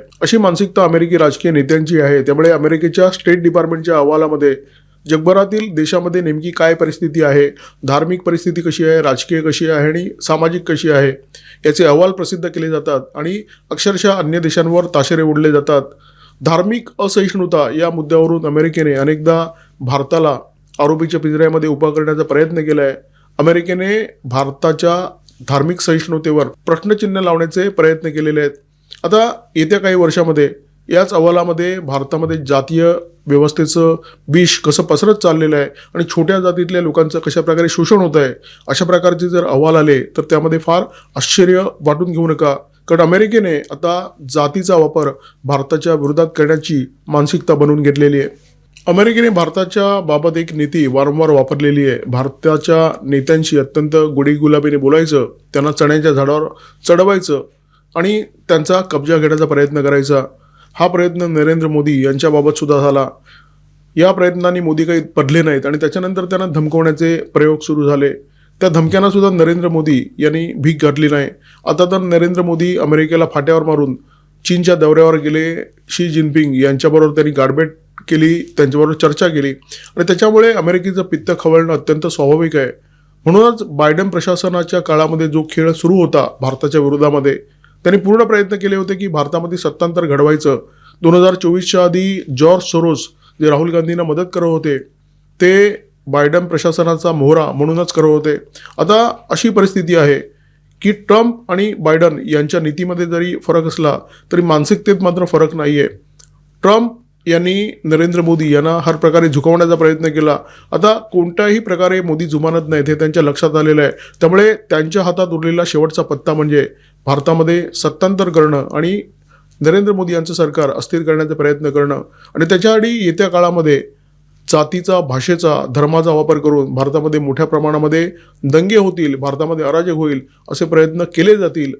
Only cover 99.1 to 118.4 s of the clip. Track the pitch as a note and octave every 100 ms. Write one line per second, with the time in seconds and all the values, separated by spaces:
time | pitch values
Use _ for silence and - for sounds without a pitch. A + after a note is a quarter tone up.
99.1 | - - D#3+ A#3 G#3 G3 F#3+ E3+ E3+ D3
100.1 | C#3 - _ _ _ _ _ G3 G#3 -
101.1 | G#3 A#3 A#3 - F3+ G#3 G3+ D#3 D#3+ E3+
102.1 | D3 - D3+ D3+ F3 D#3 D3 F3+ F3 F3
103.1 | E3+ F3 F3 - E3 D#3+ - D3+ C#3 -
104.1 | - _ F3 F3 D3+ D3+ G3+ - G3 F#3
105.1 | F3 F3 D#3+ D#3 E3 D3 D3 C#3 - _
106.1 | _ - _ _ _ F#3+ G#3+ A#3 - _
107.1 | _ - E3 F3+ F#3+ G#3+ - D#3+ D#3 E3+
108.1 | F3 E3+ E3 D#3 D3 D#3 E3+ D#3+ D#3+ E3
109.1 | D#3+ E3 C#3+ D3 E3+ E3+ E3+ D#3+ D#3 D#3+
110.1 | D#3 D3+ C#3+ - - _ - G#3 A3 A3
111.1 | F#3 F3 E3+ G#3 G#3+ G#3+ F3 F3+ F#3 F3
112.1 | D#3 E3+ D3 D#3+ E3 D#3 D#3 C#3 D3+ D#3
113.1 | D#3+ D3 C#3+ D#3+ D3+ D#3 D3+ C#3+ - -
114.1 | _ E3 F#3 G#3+ G#3+ - D#3 D#3 G3+ F3+
115.1 | F3 F#3 E3 E3 E3+ E3+ D3+ D#3 D#3 D#3
116.1 | C#3 - D3+ D3+ D3 C3+ - _ _ -
117.1 | C#3+ C#3 E3 D#3+ E3+ E3+ - D#3 D#3 F#3
118.1 | F#3+ F#3 D#3+